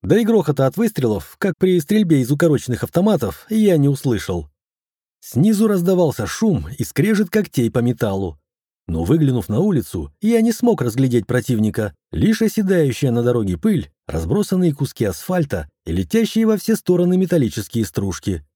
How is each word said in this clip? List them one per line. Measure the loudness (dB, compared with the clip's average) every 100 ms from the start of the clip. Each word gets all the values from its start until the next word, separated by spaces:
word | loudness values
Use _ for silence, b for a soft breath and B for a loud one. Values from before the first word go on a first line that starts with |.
Да | 2 2
и |
грохота | 4 2 2 0 0
от | 2
выстрелов, | -2 0 -2 -2 -6 -4
как | -4 0
при | 2 2
стрельбе | 2 0 4 2
из | 2
укороченных | 2 2 2 -2 -6
автоматов, | -2 0 2 0 -2 -8 -4
я | 2 4 4
не | 2
услышал. | 0 -2 -2 -2 -6 -6 _ _ _ _ _ _ _
Снизу | -8 0 2 2 2
раздавался | 2 2 2 2 0 -6
шум | -2 0 0 -4 -8
и |
скрежет | -6 0 0 2 0
когтей | -2 -2 -2 0
по | 0
металлу. | -2 -2 -2 -2 -6 -10 _ _ _ _ -8
Но, | -4
выглянув | 0 2 2 0 -2
на | -2
улицу, | 0 0 -2 -8 -10 _
я | 0 2
не | 2
смог | 0 0 0
разглядеть | -2 0 2 0 0
противника, | -4 0 0 0 -2 -6 -8 _
лишь | -2 0 2
оседающая | 0 0 0 2 0 0 -2
на | 0
дороге | 0 0 -2 -2
пыль, | 0 -2 -4 _ -8
разбросанные | -6 -2 -2 0 0 0
куски | 0 -6 -2
асфальта | -4 -4 -4 -2 -2 -4 -8 _
и | -6
летящие | -4 0 0 0 2 2
во | 0
все | 0
стороны | -2 2 2 2 2
металлические | 2 2 0 -2 -6 -4
стружки. | -2 -2 -4 -4 -6 -6 -8